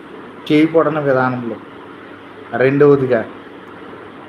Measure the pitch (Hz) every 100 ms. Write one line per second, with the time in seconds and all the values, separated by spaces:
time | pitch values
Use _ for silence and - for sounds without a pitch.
0 | - - - - - 151 156 160 147 156
1 | 139 131 127 123 117 104 - - - -
2 | - - - - - 117 131 139 147 139
3 | 127 117 - - - - - - - -
4 | - -